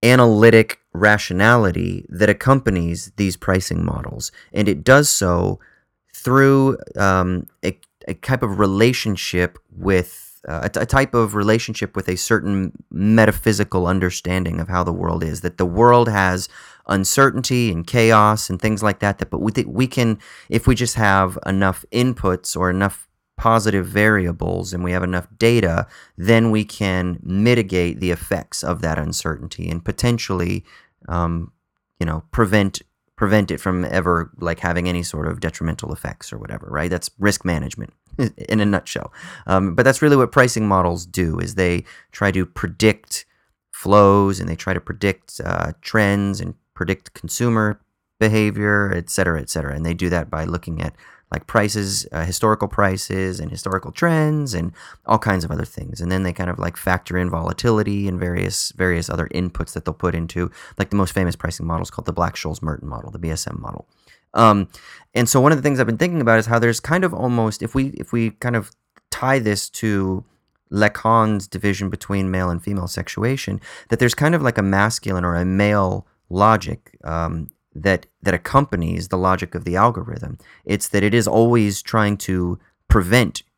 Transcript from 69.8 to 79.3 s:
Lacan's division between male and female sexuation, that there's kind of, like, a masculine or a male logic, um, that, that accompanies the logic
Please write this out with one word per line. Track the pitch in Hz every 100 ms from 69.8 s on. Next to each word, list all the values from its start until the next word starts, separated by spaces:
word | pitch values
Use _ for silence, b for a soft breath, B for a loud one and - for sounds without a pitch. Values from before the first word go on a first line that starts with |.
| 110 101 95 92 - _ _ _ _
Lacan's | 95 104 - 113 113 110 104 95
division | 95 104 95 98
between | - - 98 95
male | 92 90
and | 85
female | 85 101 90
sexuation, | - 87 - 110 135 - 98 B B B
that | 117
there's | 120 -
kind | 147 170
of, |
like, | 135 117
a |
masculine | 98 98 104 113 - 92 90
or | 85
a |
male | 90 95 104 104 95 98 - _ _
logic, | 90 104 110 - - _ _
um, | - 82 82 82 76 _ _ 73
that, | 87 92 - _
that | 98
accompanies | 85 - 135 143 92 82 87 87
the | 92
logic | 92